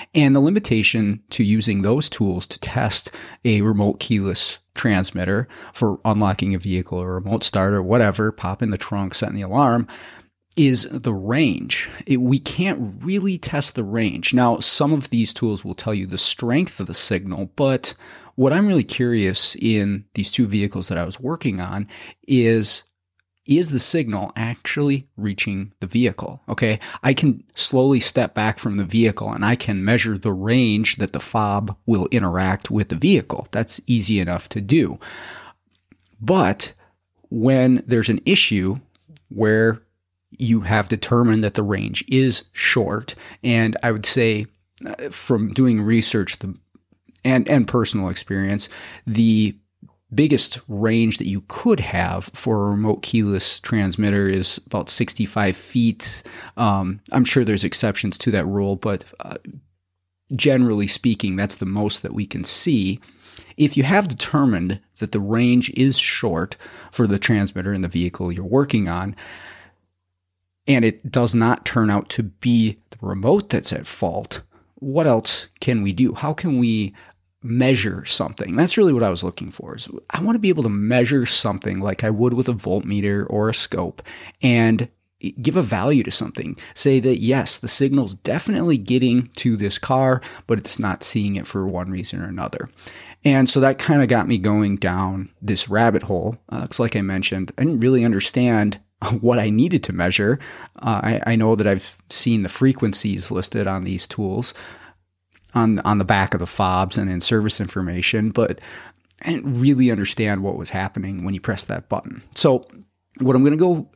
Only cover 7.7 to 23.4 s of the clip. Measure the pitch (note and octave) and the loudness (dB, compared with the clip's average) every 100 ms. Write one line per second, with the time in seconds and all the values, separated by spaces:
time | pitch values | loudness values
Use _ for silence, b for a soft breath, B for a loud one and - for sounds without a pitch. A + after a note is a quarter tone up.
7.7 | G#2 F#2 A#2+ G#2 F#2 G#2+ - F#2 G2 A2+ | 0 2 2 2 0 -2 -4 -6 -4 -4
8.7 | G2 - G2+ F#2+ - G#2+ G2+ F#2+ A#2+ C3+ | -4 -6 -6 -4 -4 -4 -4 -4 2 2
9.7 | A#2+ A#2 B B B B _ _ - C#3+ | 2 -2 B B B B _ _ 2 4
10.7 | B2 - B2+ B2 G2 G2+ C3+ C#3+ - - | 2 -2 -4 -4 -4 -2 0 0 0 -4
11.7 | - - B - C3 B2+ C#3 - - F#3+ | -6 -6 B -2 0 2 2 0 -2 -2
12.7 | C#3+ G#2+ G2 D3+ G3 G3 F3+ - D3 - | -2 -6 -8 -4 -2 -2 -4 -4 -2 -2
13.7 | - G2 A2+ G#2+ - - B2+ A#2+ A#2 - | -2 -4 -2 -2 -2 0 4 4 4 2
14.7 | - D3 D3+ C3 A#2 G#2+ - A2+ G2+ G2 | 4 2 0 0 -2 -2 -2 -2 -2 -6
15.7 | - A2+ G#2 F#2+ F2+ - - A#2 C#3 F3+ | -8 -4 -4 -4 0 0 0 0 0 0
16.7 | - F2+ F2 - F#2+ G2 F2+ F#2+ - C3+ | -6 -6 -2 0 -2 -4 -8 -8 -2 0
17.7 | B2+ - - B B B B C3 E3+ G#3 | 0 -4 -8 B B B B 2 4 4
18.7 | E3+ G#2+ - B2 A#2 F#2+ - - - A2 | 2 0 0 0 2 2 2 0 0 0
19.7 | G#2+ G2+ G2+ G#2 - G2 - A2 G#2 G2+ | 2 0 -4 -6 -6 -4 0 0 0 -2
20.7 | F#2+ F#2 E2+ F2 - B2+ E3 C3 F#2+ F2+ | -4 -6 -4 -6 -8 -8 -6 -4 -4 -6
21.7 | F#2+ G#2 B B B - B2+ A2+ A2+ G#2 | -8 -10 B B B 0 2 4 2 2
22.7 | - - _ _ _ _ _ | -2 -6 _ _ _ _ _